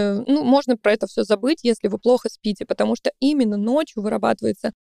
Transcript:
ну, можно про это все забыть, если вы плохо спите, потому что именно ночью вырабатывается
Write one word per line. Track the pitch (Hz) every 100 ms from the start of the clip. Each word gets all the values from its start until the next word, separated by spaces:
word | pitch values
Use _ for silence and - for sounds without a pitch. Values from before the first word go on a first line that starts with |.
| 202 202 254
ну, | 285
можно | 262 277 269 240
про | 208
это | 214 196
все | -
забыть, | 208 208 240 320
если | 240 220 208
вы | 196
плохо | 233 247 226
спите, | - 214 202 -
потому | - 214 233
что | - -
именно | 269 294 226 208
ночью | 214 285 320 -
вырабатывается | 208 214 220 226 220 196 220 -